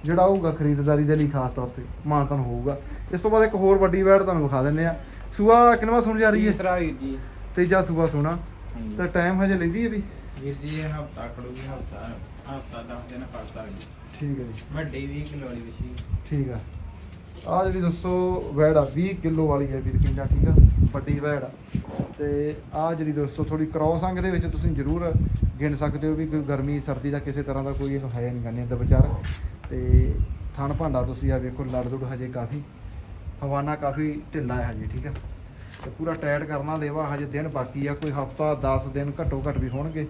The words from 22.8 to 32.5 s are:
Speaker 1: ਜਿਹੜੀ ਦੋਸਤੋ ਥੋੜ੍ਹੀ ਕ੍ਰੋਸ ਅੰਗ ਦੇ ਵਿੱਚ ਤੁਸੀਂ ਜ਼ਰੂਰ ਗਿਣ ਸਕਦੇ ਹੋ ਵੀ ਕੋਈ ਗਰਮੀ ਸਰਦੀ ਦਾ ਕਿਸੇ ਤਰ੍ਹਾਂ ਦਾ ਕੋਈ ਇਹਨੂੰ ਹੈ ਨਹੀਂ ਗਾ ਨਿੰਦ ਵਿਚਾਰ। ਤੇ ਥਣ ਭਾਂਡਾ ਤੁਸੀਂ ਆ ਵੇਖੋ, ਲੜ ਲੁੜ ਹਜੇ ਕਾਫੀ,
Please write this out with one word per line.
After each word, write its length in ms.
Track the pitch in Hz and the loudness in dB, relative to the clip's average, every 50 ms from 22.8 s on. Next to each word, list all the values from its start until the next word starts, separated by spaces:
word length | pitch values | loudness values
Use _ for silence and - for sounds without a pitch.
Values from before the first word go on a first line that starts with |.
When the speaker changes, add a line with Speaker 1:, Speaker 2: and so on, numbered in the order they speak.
| 156 165 170 | 0 0 0
Speaker 1:
ਜਿਹੜੀ 180 | 156 160 151 | 0 -2 -2
ਦੋਸਤੋ 320 | 147 147 147 139 - - 151 | 0 0 -2 -2 -2 -4 -2
ਥੋੜ੍ਹੀ 220 | - 156 156 156 | -2 0 -2 -2
ਕ੍ਰੋਸ 380 | 156 - 160 151 156 165 165 165 | -2 0 0 2 2 2 2 0
ਅੰਗ 160 | 185 185 180 | 0 0 0
ਦੇ 120 | 185 190 | 0 0
ਵਿੱਚ 140 | 180 170 165 | 0 0 0
ਤੁਸੀਂ 260 | 165 - - - 170 | 0 -2 0 0 0
ਜ਼ਰੂਰ 420 | 160 135 131 139 156 170 175 170 160 - - - - - - - - - | 0 2 0 0 0 0 0 2 2 2 2 2 2 2 0 0 0 0
ਗਿਣ 160 | 143 151 147 | -2 -2 -2
ਸਕਦੇ 320 | 143 151 147 139 147 147 | 0 -2 -2 -2 -2 -2
ਹੋ 60 | 156 156 | -2 0
ਵੀ 100 | 156 160 | 0 -2
ਕੋਈ 140 | 156 147 156 | -2 -2 -4
ਗਰਮੀ 380 | 143 135 143 135 135 143 147 143 | -2 -2 -2 -2 -2 -2 -2 -4
ਸਰਦੀ 320 | 131 147 135 123 120 147 | -4 -4 -6 -4 -4 -4
ਦਾ 80 | 139 143 | -4 -4
ਕਿਸੇ 240 | - 143 135 143 135 | -4 -6 -6 -6 -4
ਤਰ੍ਹਾਂ 200 | 143 135 135 135 | -4 -4 -4 -4
ਦਾ 80 | 139 | -4
ਕੋਈ 220 | 139 135 139 139 139 | -4 -4 -4 -2 -2
ਇਹਨੂੰ 140 | 139 135 131 | -4 -4 -4
ਹੈ 220 | 117 120 120 123 | -4 -4 -4 -4
ਨਹੀਂ 120 | 123 123 117 | -4 -4 -6
ਗਾ 80 | 117 | -6
ਨਿੰਦ 220 | 117 120 123 120 127 | -6 -6 -4 -4 -2
ਵਿਚਾਰ। 340 | 120 - - - - - - - - - - - - - - - - - - | -2 4 6 6 6 6 4 2 -4 -4 -6 -6 -6 -6 -8 -8 -8 -12 -8
ਤੇ 440 | 135 131 123 127 127 123 120 117 113 110 - - - - - - - | -6 -4 2 6 6 8 8 6 2 0 0 -2 -2 -8 -8 -10 -6
ਥਣ 160 | 135 139 139 147 | -4 -2 -2 -2
ਭਾਂਡਾ 280 | - 165 151 135 127 123 | 0 -2 0 0 0 0
ਤੁਸੀਂ 280 | - 131 - - 131 | -2 -4 -2 0 0
ਆ 60 | 131 | 0
ਵੇਖੋ, 260 | 131 127 127 123 135 139 | 0 -2 -4 -6 -6 -6
ਲੜ 220 | 131 123 127 120 | -4 -2 -4 -2
ਲੁੜ 160 | 120 127 135 131 127 135 | -4 -6 -6 -6 -8 -8
ਹਜੇ 140 | 120 127 | -8 -8
ਕਾਫੀ, 340 | 127 127 123 117 113 | -8 -6 -6 -6 -6